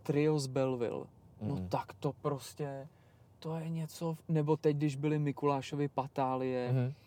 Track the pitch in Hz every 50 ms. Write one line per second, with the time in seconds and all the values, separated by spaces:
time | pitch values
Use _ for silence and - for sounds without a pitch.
0 | - - 139 143 151 156 156 147 135 131 127 139 135 131 127 120 117 - - 67
1 | 65 - - - - - - - 107 - - 95 92 90 - - - - - -
2 | - 143 131 - - 151 143 127 - - - - 151 139 139 135 135 - - -
3 | - - - - - - - - - 160 160 165 160 165 165 165 156 156 - -
4 | 170 165 160 - - - 165 156 147 151 156 151 - 156 147 143 151 151 135 139
5 | 147 151 151 151 147 143 131 - 143 143 143 135 131 - 151 143 147 143 - 139
6 | 131 139 - 143 135 131 131 131 131 131 127 123 123 123 127 131 123 131 143 -
7 | -